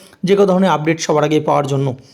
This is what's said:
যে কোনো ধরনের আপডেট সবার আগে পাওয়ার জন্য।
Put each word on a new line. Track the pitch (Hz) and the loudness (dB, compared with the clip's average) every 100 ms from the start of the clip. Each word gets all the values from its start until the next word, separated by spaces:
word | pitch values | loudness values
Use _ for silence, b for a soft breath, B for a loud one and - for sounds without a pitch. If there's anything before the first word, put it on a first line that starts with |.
| B B | B B
যে | 175 196 | 0 2
কোনো | 202 | 2
ধরনের | 185 190 | 2 0
আপডেট | 151 151 160 | 0 -2 -4
সবার | - 151 | -2 0
আগে | 151 151 | 2 0
পাওয়ার | 151 147 139 | 0 0 0
জন্য। | 139 139 - b | -2 -4 -6 b